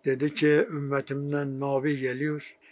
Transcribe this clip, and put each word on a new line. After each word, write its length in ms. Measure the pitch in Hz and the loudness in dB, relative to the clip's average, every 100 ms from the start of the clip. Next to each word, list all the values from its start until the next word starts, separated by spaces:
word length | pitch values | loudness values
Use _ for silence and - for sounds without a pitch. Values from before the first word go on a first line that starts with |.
Dedi 300 | - 131 147 | 0 0 -2
ki, 320 | 147 151 151 - | 2 4 6 4
ümmetimden 880 | 151 143 139 135 139 143 147 143 135 | -2 -2 -2 -2 -6 -2 -2 -2 -4
Nabi 380 | 139 135 147 139 | 0 0 0 0
geliyor. 560 | 131 127 151 151 - - - | -2 -2 -4 -4 -10 -20 -20